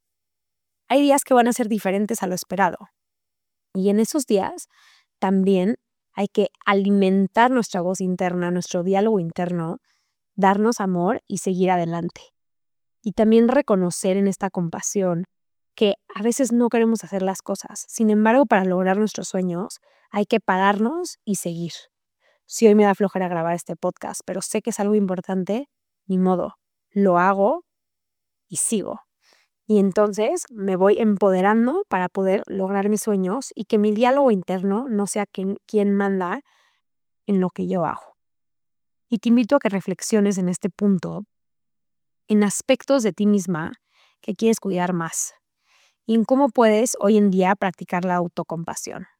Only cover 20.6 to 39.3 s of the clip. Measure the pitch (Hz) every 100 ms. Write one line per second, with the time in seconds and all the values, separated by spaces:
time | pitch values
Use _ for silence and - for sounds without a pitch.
20.6 | 196 202 220 320 359 - - 196 - 170
21.6 | 170 - - _ _ _ _ _ _ -
22.6 | 226 208 208 190 196 190 185 175 165 170
23.6 | - 175 180 - - - - 185 - 220
24.6 | 208 - 202 214 196 185 - 190 180 208
25.6 | 285 _ _ _ - 185 185 180 - -
26.6 | _ _ _ 202 196 175 180 196 196 320
27.6 | - _ _ _ _ _ _ _ _ 180
28.6 | - 220 92 - - _ _ _ _ _
29.6 | - 214 196 180 208 196 220 349 - 226
30.6 | 196 185 196 208 220 202 202 185 190 226
31.6 | 233 330 415 190 180 - 190 190 - 196
32.6 | 190 202 202 214 - 202 185 226 - -
33.6 | 214 220 208 208 240 269 277 208 170 185
34.6 | 196 196 269 208 202 - 202 - 190 202
35.6 | _ 214 202 202 202 190 175 220 - _
36.6 | _ _ _ _ _ _ - 196 185 -
37.6 | 180 185 160 - - _ _ _ _ _
38.6 | _ _ _ _ _ 226 233